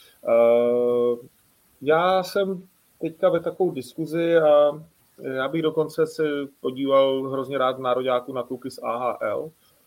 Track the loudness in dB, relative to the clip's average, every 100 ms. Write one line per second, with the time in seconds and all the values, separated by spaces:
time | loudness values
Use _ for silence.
0 | _ _ 0 4 6 6 4 2 2 2
1 | 0 -2 -8 _ _ _ _ _ 0 2
2 | 4 0 0 -2 -2 -4 -12 _ _ -10
3 | -8 0 0 2 -4 -2 -2 -2 -10 -10
4 | -6 -2 2 4 6 6 4 0 -14 _
5 | _ -14 -8 -4 -4 -2 -2 -2 -4 -2
6 | -2 -2 -4 -4 -8 _ -8 -4 0 4
7 | 4 0 -4 -6 -6 -2 -2 -2 -2 -2
8 | 0 -2 -4 -8 -8 -10 -12 -10 -8 -4
9 | -4 -4 -4 -6 -8 _ _ _